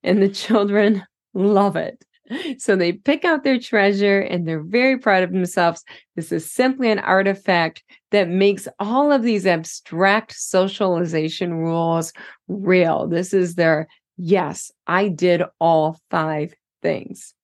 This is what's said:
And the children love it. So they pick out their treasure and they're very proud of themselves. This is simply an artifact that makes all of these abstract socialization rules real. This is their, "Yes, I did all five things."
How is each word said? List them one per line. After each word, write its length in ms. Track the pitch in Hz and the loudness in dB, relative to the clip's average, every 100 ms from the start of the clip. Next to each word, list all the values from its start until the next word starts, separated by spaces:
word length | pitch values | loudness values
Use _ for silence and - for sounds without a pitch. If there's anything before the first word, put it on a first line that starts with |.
| - | 0
And 160 | 202 | 2
the 60 | 196 | 2
children 760 | 196 - 220 202 202 202 202 - _ _ | -2 0 2 2 2 2 0 -4 _ _
love 440 | 190 196 196 202 165 | -2 2 4 2 0
it. 260 | 165 - _ _ _ 277 339 254 | -6 -10 _ _ _ -8 -8 -6
So 180 | - 190 | 0 2
they 160 | 175 | 0
pick 320 | 185 - 311 | -2 -2 0
out 220 | 349 311 269 | 0 0 0
their 120 | 254 | -2
treasure 600 | - 214 196 196 202 196 | 0 2 2 2 2 2
and 260 | - 175 165 | 0 -4 -4
they're 160 | 160 | -6
very 360 | 160 226 262 254 | -2 0 2 2
proud 260 | 233 190 | 2 2
of 80 | 180 | 2
themselves. 540 | 185 180 - 170 165 - - _ - | -2 -2 2 0 0 -16 -20 _ -12
This 120 | 165 | -6
is 180 | 170 160 | -6 -4
simply 400 | - 254 262 233 | 0 0 0 0
an 80 | 208 | 0
artifact 840 | - 190 196 196 - 180 160 - _ _ _ | 2 2 2 -2 0 0 0 -6 _ _ _
that 160 | 202 175 | 0 2
makes 400 | 180 202 196 - - | 2 2 2 -8 -8
all 340 | 202 247 294 | -2 0 2
of 100 | 277 | 2
these 240 | 233 208 185 | 2 0 2
abstract 880 | 165 160 - - 165 196 214 220 - | 0 -4 -16 -10 0 2 2 -2 -14
socialization 1160 | - 190 190 196 190 170 170 160 156 - 175 | -2 0 0 -2 -2 0 -2 -2 -4 -4 -6
rules 580 | 165 165 165 165 165 165 - - - - | -2 -2 -2 0 -2 -4 -12 -20 -20 -12
real. 580 | 196 196 185 165 - - | -6 2 2 4 0 -2
This 260 | 170 180 | -4 0
is 220 | 196 180 175 | 0 0 0
their, 320 | 165 156 160 _ _ - | 2 2 -4 _ _ -10
"Yes, 560 | 170 190 151 - - _ - | 0 0 0 -8 -16 _ -2
I 200 | 180 202 | 0 0
did 340 | 156 180 170 165 _ | 0 2 2 -2 _
all 400 | 165 160 156 160 _ | 2 2 0 -4 _
five 440 | 175 156 151 151 _ _ _ | -4 -2 -4 -6 _ _ _
things." 520 | 170 160 - - - _ | -4 -4 -8 -16 -20 _